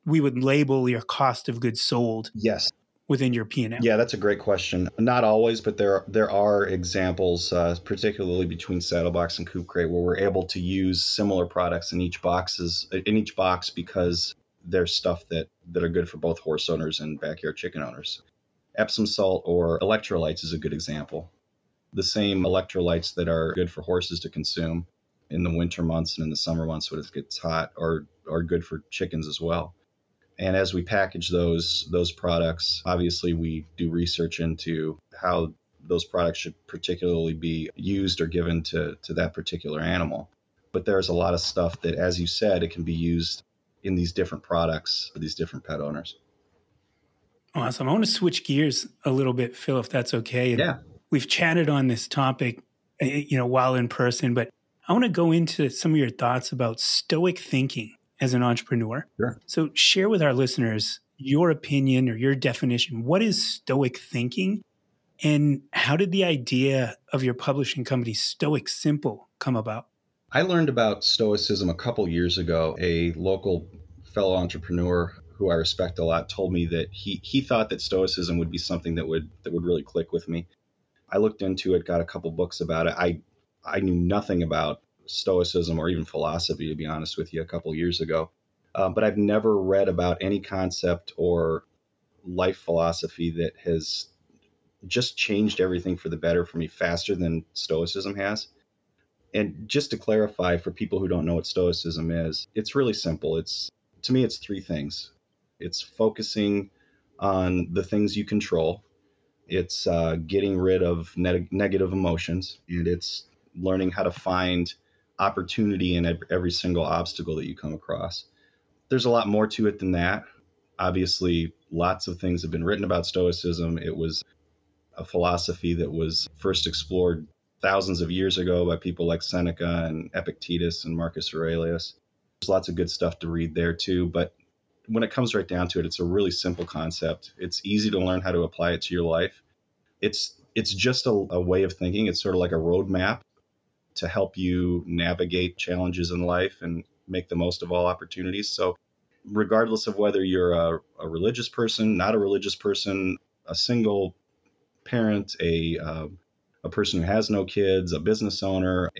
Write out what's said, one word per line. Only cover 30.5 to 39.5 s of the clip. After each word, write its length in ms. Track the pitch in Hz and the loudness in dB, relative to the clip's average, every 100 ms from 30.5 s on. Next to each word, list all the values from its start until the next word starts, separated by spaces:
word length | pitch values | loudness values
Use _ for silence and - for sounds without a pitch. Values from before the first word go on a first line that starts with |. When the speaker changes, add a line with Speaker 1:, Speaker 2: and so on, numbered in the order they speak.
| 95 | 2
Speaker 2:
as 160 | 92 | 2
we 120 | 92 | 0
package 460 | 85 101 95 87 85 | 0 2 0 -2 -2
those, 580 | 87 85 82 85 - 78 | 2 2 2 0 -2 0
those 200 | 87 85 | 0 0
products, 720 | - 87 85 82 82 - - 92 | -2 -2 0 0 -2 -4 -4 -2
obviously 480 | 90 87 - 87 | 0 0 0 -2
we 320 | 82 82 80 - - | 0 -2 -4 -8 -6
do 140 | 82 | -2
research 500 | 85 85 - 85 - | 0 -2 -2 -4 -2
into 600 | 82 82 85 80 78 76 _ - | -4 -4 -4 -4 -4 -8 _ -4
how 340 | 92 87 80 - _ _ - | 0 0 -2 -8 _ _ -4
those 180 | 87 - | -2 0
products 320 | 90 85 85 | 0 0 -2
should 160 | 82 - - | -10 -12 -16
particularly 680 | 82 - 87 87 85 82 | -10 -6 -2 0 0 0
be 380 | 78 82 80 78 - | -2 -4 -4 -6 -6
used 460 | 92 98 95 - | -4 -2 0 0
or 60 | 82 | 0
given 340 | 87 85 85 78 | 0 0 0 -2
to, 320 | 82 80 - | -4 -4 -8
to 140 | - 82 | -6 -2
that 180 | 82 | -2
particular 480 | - 85 | -4 -8